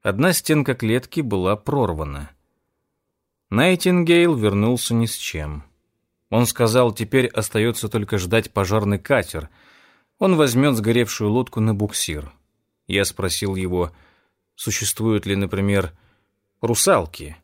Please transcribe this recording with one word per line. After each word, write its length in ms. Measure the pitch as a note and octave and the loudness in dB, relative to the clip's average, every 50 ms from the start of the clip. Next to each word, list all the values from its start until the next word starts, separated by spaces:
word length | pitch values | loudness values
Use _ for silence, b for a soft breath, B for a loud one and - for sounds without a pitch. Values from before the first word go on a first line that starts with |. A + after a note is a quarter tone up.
Одна 320 | _ G2 F#2+ G#2 D3+ F#3 E3 | _ -2 0 2 2 2 2
стенка 400 | - - - D#3 D3+ C3+ C#3 B2 | 0 0 0 0 2 2 0 -2
клетки 480 | - A#2 A2 A#2 B2+ - - - E3+ | -2 0 0 0 0 -2 -4 -6 -4
была 340 | D3 A#2 G2+ F#2+ F2+ F#2 G#2 | -4 -2 -2 0 0 0 -2
прорвана. 760 | G#2 _ - C#3 C#3+ A#2+ F#2 E2 D2+ D#2 C#2+ C#2 C#2+ C#2+ - _ _ _ _ _ _ _ _ _ _ _ _ _ _ _ _ _ _ _ _ _ _ _ _ | -2 _ -2 0 0 0 0 -2 -4 -6 -8 -8 -12 -14 -16 _ _ _ _ _ _ _ _ _ _ _ _ _ _ _ _ _ _ _ _ _ _ _ _
Найтингейл 840 | G2 A2 D3 F#3 F#3 F3 - F#3 F3+ F3+ E3+ E3 E3+ E3+ F3 F3 D#3 | 0 2 2 2 2 2 2 2 2 2 4 4 4 6 6 4 2
вернулся 580 | A#2+ G#2+ G#2+ G2+ G2+ G#2 A#2 B2 A#2 - - A#2+ | 2 0 2 2 2 2 2 0 0 -2 -2 0
ни 120 | A#2 A#2 | 0 0
с 100 | A2 - | -2 -4
чем. 480 | - - - - D#2+ D2+ D2+ D2+ D2+ - _ _ _ _ _ _ _ _ _ _ _ _ _ | -8 -10 -8 -8 -8 -8 -8 -10 -10 -12 _ _ _ _ _ _ _ _ _ _ _ _ _
Он 160 | G#2 A2+ A#2+ | 0 0 0
сказал, 480 | A2+ - - A#2+ A2 A2 B2+ B2 A#2 G#2+ | 0 0 0 0 2 4 2 2 2 0
теперь 340 | - A2 - - C3 B2 | -4 -6 0 2 2 2
остается 600 | - - A2+ G2+ - - A2 G#2+ A#2+ A2 - - | 2 -2 -4 -6 -2 0 0 0 0 -2 -4 -6
только 300 | G#2 - A2+ G#2 - A2+ | -4 -4 -4 -2 -2 -2
ждать 340 | G2+ F2+ F2 A2+ A2+ A2+ - | -4 -2 0 0 0 0 0
пожарный 480 | _ G#2 G2 F2+ G#2 A2 G#2 G2+ G2+ F#2+ | _ -2 0 2 0 0 2 2 0 -2
катер. 500 | - - C#3+ A#2+ F#2 - - E2 D2 b b b b b b b b b b b b b b _ | 0 0 0 0 0 -2 -8 -10 -10 b b b b b b b b b b b b b b _
Он 160 | G3 F#3+ F3+ | 2 2 4
возьмет 400 | D#3 D3+ C3 A#2 B2+ C#3 D3 C3 | 4 4 4 4 4 4 4 2
сгоревшую 560 | A2 G2+ A2+ A#2 B2 A#2+ G#2 - - A2 G#2 | 2 2 2 2 2 2 0 -2 -2 0 0
лодку 300 | G#2+ B2 B2+ - - A2+ | 0 0 -2 -2 -2 0
на 120 | G#2+ A2+ G#2+ | 0 0 0
буксир. 600 | G2+ G#2 G2+ - - - - D#2 D2 C#2+ C#2 _ _ _ _ _ _ _ _ _ _ _ | 0 -2 -4 -2 -6 -6 -6 -6 -8 -10 -12 _ _ _ _ _ _ _ _ _ _ _
Я 180 | - F#2 G2 G2 | -2 -2 0 0
спросил 500 | - - - G2 F2+ - - G#2+ G2 F#2+ | -2 -4 -4 -4 -4 -4 -4 -4 -4 -4
его, 360 | F#2 F#2 F2+ F2+ F2+ F2 E2+ b b b b b b b b b b _ _ _ | -4 -4 -2 -2 -2 -2 -4 b b b b b b b b b b _ _ _
существуют 680 | - - A2+ G2+ - G#2+ - - - A2 A2+ A2 G2+ - | -10 -6 -6 -4 -4 -4 -6 -4 -2 0 0 0 0 0
ли, 100 | F#2+ G2 | -2 -2
например, 580 | G2+ G2+ F2 - G2 G2 G2+ G2+ G2 F2+ D#2+ - _ _ _ _ _ _ _ _ _ _ _ _ _ | -2 -2 -2 -2 -2 0 2 2 0 0 -2 -8 _ _ _ _ _ _ _ _ _ _ _ _ _
русалки. 800 | - A#2 A#2 - - F#3+ F#3 A2+ E2 D#2 - - D2+ D2 D#2 _ | -2 -2 0 2 2 2 2 2 0 -4 -10 -14 -14 -16 -16 _